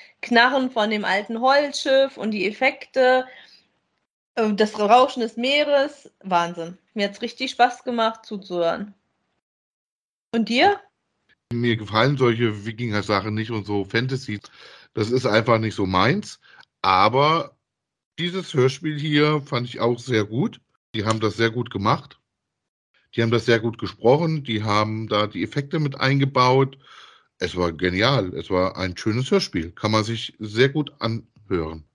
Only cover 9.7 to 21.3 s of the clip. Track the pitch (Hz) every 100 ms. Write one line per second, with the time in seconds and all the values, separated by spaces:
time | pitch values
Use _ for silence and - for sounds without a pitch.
9.7 | _ _ _ _ _ - 233 214 240 370
10.7 | 403 - _ _ _ _ _ - 120 120
11.7 | 110 104 107 127 143 123 113 120 104 104
12.7 | 113 120 104 101 101 107 107 113 110 101
13.7 | 104 98 113 127 131 - 101 - - -
14.7 | - - - 110 127 123 107 113 113 110
15.7 | 98 95 92 107 196 - - _ - -
16.7 | _ 95 92 104 127 147 165 - _ _
17.7 | _ _ _ _ - 175 185 175 143 131
18.7 | 135 160 147 156 147 151 151 139 127 123
19.7 | 117 117 117 127 113 104 113 214 - _
20.7 | _ _ 110 104 110 107